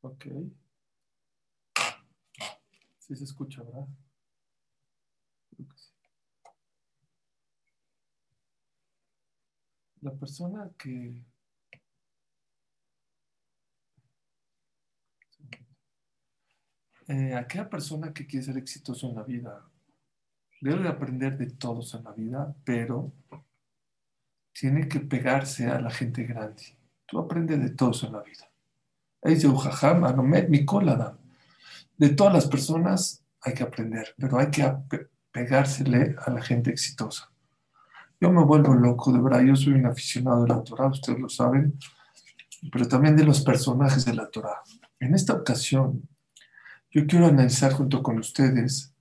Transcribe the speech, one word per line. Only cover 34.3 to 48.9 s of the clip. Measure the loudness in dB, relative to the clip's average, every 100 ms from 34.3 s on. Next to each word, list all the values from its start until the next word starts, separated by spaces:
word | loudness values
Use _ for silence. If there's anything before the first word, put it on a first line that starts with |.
| 0
hay | 0
que | 0
ape-, | 0 -2 -6 -10 -10 _ _
pegársele | -8 0 2 2 -2 0 2 2 -2 -6
a |
la | -6
gente | -2 -2 0
exitosa. | -4 -6 -8 -10 -10 -16 _ _ _ _ _ _ -20 -20 _
Yo | 4
me | 6
vuelvo | 8 8 8
loco, | 6 6 4 2
de | 2
verdad, | 4 4
yo | 6 6
soy | 4
un | 4 4
aficionado | -2 -6 -4 0 2
de | 2
la | 0
Torah, | -2 -2 -2
ustedes | -2 -4 -6
lo | -6
saben, | -2 0 2 2 -2 -10 _ _ _ _ _ -20 -18 -8
pero | -4 0
también | 4 6 6
de |
los | 6 4
personajes | 4 2 2 2 2 2
de | 0 -4
la | -6
Torah. | -10 -10 -10 -14 -20 _ _
En | 2
esta | 2 2
ocasión, | -2 0 -4 0 0 0 -2 -8 _ _ _ _ -20 -20 -20 _
yo | 0 2
quiero | 6 8
analizar | 8 4 4 0
junto | 2 0 0
con | -2 -4
ustedes | -4 2 2 4 0 -4 -10